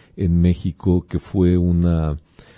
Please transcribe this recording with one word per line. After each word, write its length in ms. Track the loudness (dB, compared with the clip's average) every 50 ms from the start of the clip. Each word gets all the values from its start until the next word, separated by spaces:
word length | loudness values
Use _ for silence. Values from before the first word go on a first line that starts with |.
| _ _ _ -4
en 240 | -2 0 2 2
México, 640 | 2 2 2 0 -4 -8 -8 -4 -2 0 0 0 -2 -4
que 120 | -8 -8
fue 380 | -8 -4 -2 0 2 2 2 2
una, 600 | 2 0 0 0 0 0 0 0 -2 -4 -6 -8 -12 _ _ -20 -20 -20 -20